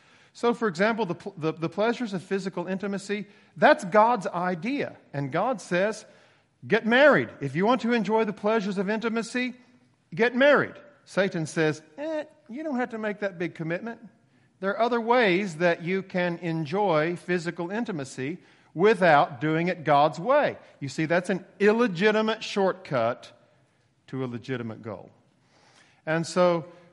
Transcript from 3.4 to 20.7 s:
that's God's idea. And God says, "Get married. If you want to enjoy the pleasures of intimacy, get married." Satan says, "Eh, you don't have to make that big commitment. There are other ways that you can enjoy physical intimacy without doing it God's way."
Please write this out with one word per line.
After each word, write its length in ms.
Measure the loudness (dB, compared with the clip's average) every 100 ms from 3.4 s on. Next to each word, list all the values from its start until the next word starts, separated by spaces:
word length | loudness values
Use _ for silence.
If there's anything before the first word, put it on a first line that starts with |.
| _ 4
that's 280 | 4 4
God's 440 | 4 4 6 4 -2
idea. 680 | -4 -4 -4 -4 -4 -6 -10 _
And 200 | -6 -4
God 280 | -2 -2 -4
says, 440 | -2 0 0 -2 -12 _ _ _ _ _
"Get 220 | -2 0 4
married. 420 | 6 8 6 2 -6
If 160 | -6 0
you 100 | 2
want 140 | 2
to 120 | 2
enjoy 320 | 0 0 0
the 80 | 0
pleasures 460 | -2 0 0 0 -4
of 100 | -2
intimacy, 640 | -2 -2 -4 -4 -4 -6 -8 _ _ _ _ _
get 220 | -2 0 4
married." 380 | 6 6 2 -6 -20 _
Satan 420 | -6 -2 -2 -2 -4
says, 360 | 0 0 0 -8 -12
"Eh, 240 | -8 -6 -8 _ -16
you 140 | -10
don't 140 | -6 -4
have 140 | -4
to 80 | -6
make 200 | -6 -6
that 180 | -8 -6
big 200 | -8 -6
commitment. 420 | -6 -6 -8 -12 -18 _ _ _ _ _
There 100 | -6
are 100 | -2
other 200 | 0 0
ways 560 | 2 4 4 4 0 0
that 260 | 0 2
you 220 | -2 -4
can 340 | -4 -2 -2 -2
enjoy 800 | -4 -4 -2 -2 2 2 0 -2
physical 560 | -4 -4 -4 -6 -6
intimacy 680 | -6 -6 -6 -8 -8 -8 -8 _ _ _
without 640 | 2 2 4 6 6 4 0
doing 260 | -2 0 0
it 160 | -2
God's 380 | 2 4 4 0
way." 360 | 0 2 2 -2 -12